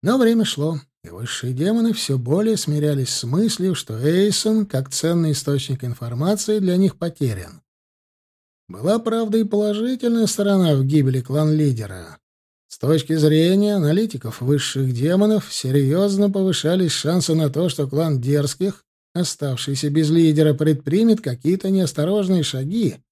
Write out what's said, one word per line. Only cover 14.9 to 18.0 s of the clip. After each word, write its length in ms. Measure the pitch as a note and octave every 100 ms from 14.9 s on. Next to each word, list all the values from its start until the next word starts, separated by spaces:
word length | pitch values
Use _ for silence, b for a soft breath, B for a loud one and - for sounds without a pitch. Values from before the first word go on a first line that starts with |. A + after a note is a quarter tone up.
демонов 580 | A#2+ C#3+ F#3 G#3 G#3+ -
серьёзно 760 | - C3 C3+ C3+ D#3+ G3+ G3 G3+
повышались 640 | G3 F#3+ E3+ D3+ F#3 F3
шансы 420 | - C#3+ F3 E3
на 160 | D#3+ D3+
то, 200 | C3+ F3
что 180 | - C#3
клан 340 | C#3